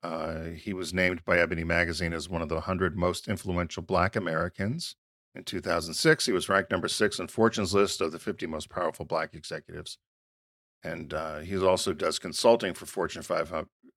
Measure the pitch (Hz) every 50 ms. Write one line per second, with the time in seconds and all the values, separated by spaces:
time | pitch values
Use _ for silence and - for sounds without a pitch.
0 | - 85 80 82 80 82 80 80 80 82 85 80 - 107 95 90 90 78 90 92
1 | 92 90 90 85 - - 90 87 85 82 87 82 85 85 85 85 87 85 82 82
2 | 87 82 82 80 78 87 87 82 82 76 82 80 - 92 95 87 92 87 78 92
3 | 87 90 87 - - - 104 90 - 92 90 87 87 82 - 92 82 - 95 87
4 | 90 95 - 110 92 82 80 82 87 92 - - 98 104 143 170 - - - _
5 | _ _ _ _ _ _ - - 90 - - 90 - 92 85 85 80 82 78 -
6 | - 160 151 - - 127 98 87 - - 98 98 92 - 98 90 85 85 - -
7 | 107 101 - - 90 - - 113 110 113 - 120 101 85 98 98 101 98 - -
8 | 90 80 80 82 - 110 90 - 92 82 78 78 - - - 92 87 80 - -
9 | 82 76 85 80 80 - - 78 - - - - - - - - - - - _
10 | _ _ _ _ _ _ _ _ _ _ _ _ _ _ _ _ - 80 85 82
11 | 80 - 78 78 80 78 76 76 82 87 98 92 95 92 92 - - 98 - -
12 | 90 80 78 - - - - - - 117 117 113 110 92 82 - 92 - - 98
13 | 85 85 - 85 - - 87 82 80 78 82 78 80 - _ _ _ - _